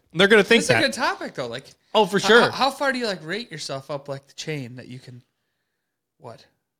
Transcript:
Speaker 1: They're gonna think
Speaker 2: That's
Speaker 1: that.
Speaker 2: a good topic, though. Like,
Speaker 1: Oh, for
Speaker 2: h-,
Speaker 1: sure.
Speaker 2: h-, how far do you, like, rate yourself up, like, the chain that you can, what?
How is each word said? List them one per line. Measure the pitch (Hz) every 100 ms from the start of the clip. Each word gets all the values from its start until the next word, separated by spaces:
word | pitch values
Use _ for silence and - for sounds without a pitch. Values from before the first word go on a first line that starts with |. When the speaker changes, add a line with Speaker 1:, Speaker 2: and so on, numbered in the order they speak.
| _
Speaker 1:
They're | 160 196
gonna | 214
think | 190 226 -
Speaker 2:
That's | 233
Speaker 1:
that. |
Speaker 2:
a | 269
good |
topic, | - 302 392 277
though. | - 123
Like, | 120 - _ _
Speaker 1:
Oh, | 214 190
for | 190
Speaker 2:
h-, | 196
Speaker 1:
sure. | 233 -
Speaker 2:
h-, |
how | - 262
far | 269 277
do | 254
you, | 233
like, | 180 156
rate | 202 240
yourself | 156 - 135 135
up, | 143 143
like, | 135 _
the | -
chain | - 147 120 127
that | -
you | 123
can, | - 123 _ _ _ _ _ _ _ _ _ _
what? | 123 98 _ _ _ _